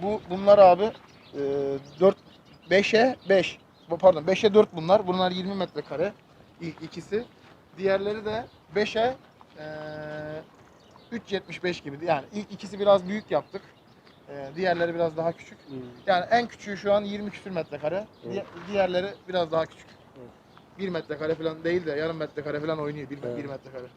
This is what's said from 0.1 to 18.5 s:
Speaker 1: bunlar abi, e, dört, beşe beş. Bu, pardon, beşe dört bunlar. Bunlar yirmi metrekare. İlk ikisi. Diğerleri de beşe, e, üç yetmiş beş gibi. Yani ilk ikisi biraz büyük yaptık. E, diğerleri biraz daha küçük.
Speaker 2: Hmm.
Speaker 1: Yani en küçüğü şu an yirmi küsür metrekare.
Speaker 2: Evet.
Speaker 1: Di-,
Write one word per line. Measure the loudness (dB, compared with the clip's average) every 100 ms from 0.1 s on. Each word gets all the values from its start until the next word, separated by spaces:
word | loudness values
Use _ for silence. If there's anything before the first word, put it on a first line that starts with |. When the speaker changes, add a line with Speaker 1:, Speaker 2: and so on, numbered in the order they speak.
| -4 -4
Speaker 1:
bunlar | 0 8 10
abi, | 10 10
e, | 4 -4 -16 -20 -14 -6 -2 -2 -2 -4 -8 4
dört, | 4 4 -2 -20 -20 -20 0
beşe | 2 4 4 4 2 2
beş. | 4 2 -4 _ _ -8
Bu, | 4
pardon, | 6 6 2
beşe | 2 4
dört | 6 4 2
bunlar. | 2 4 4
Bunlar | 0 0
yirmi | -2 -4 -4
metrekare. | -6 -6 -8 -4 -4 -6 _ -20 -20 -14
İlk | -12 -12
ikisi. | -14 -14 -8 -8 -8 -16 -20 -20 _ -4
Diğerleri | 0 0 -2 -6 -6
de | -6 -8 -16 _ -4
beşe, | -2 0 0 -2 -12 _ -20 -16
e, | -14 -12 -12 -12 -12 -12 -10 -12 -16 -20 -20 -20 -20 -20 -14
üç | -14 -6
yetmiş | -8 -6 -6
beş | -6 -6
gibi. | -8 -6 -2
Yani | -2 -2
ilk | -10 -12
ikisi | -12 -12 0
biraz | 4 4 4
büyük | -8 -2
yaptık. | -2 -2 -10 -16 -20 _ -20 -20 -20 -16
E, | -14 -12 -4
diğerleri | -2 0 0 0
biraz | -2 -2
daha | -4
küçük. | -6 -12 -20 -16
Speaker 2:
Hmm. | -14 -14 -6 0
Speaker 1:
Yani | 0 2
en | 0 0
küçüğü | -8 -12 -4
şu | 0
an | 2
yirmi | 0 -6 -8
küsür | -10 -8
metrekare. | -8 -6 -8 -6 -6 -8 -14 -10
Speaker 2:
Evet. | -8
Speaker 1:
Di-, | -10